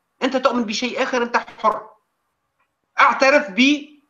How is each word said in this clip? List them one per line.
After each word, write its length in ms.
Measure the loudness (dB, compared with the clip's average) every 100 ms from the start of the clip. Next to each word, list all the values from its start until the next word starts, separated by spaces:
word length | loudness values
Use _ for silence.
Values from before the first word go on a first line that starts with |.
| _ _
أنت 140 | -4 0
تؤمن 260 | 0 0
بشيء 400 | -4 -4 -6 -4
آخر، 200 | -4 -2
أنت 140 | -2 -4
حر. 440 | -6 -4 -2 -2 -8 _ _ _ _ _ _ _ _ _ _ 0
اعترف 520 | 2 4 4 4 2
بي 520 | 2 2 2 -4 _